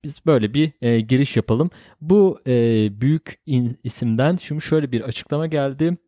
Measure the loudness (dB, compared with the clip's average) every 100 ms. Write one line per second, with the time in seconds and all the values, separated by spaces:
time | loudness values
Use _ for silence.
0 | -14 -4 0 2 2 0 -2 -2 0 0
1 | 2 0 2 -2 0 0 0 -4 -20 _
2 | 2 4 4 2 -2 2 2 2 0 0
3 | 0 0 -4 -18 -2 0 0 -4 -10 -6
4 | -2 0 0 0 -4 -8 0 0 0 -4
5 | -4 -10 -6 -6 -2 -2 -4 -2 -2 -2